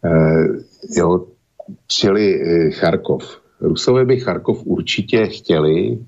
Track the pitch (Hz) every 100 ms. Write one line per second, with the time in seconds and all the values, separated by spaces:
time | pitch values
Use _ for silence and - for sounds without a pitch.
0 | 87 80 80 80 78 - - _ - -
1 | 87 90 - _ _ _ - - _ -
2 | 98 101 101 92 - 85 80 - - -
3 | - - - - _ _ 80 82 - 127
4 | 127 127 101 87 - 113 - - - -
5 | 101 117 107 - - 80 76 80 107 60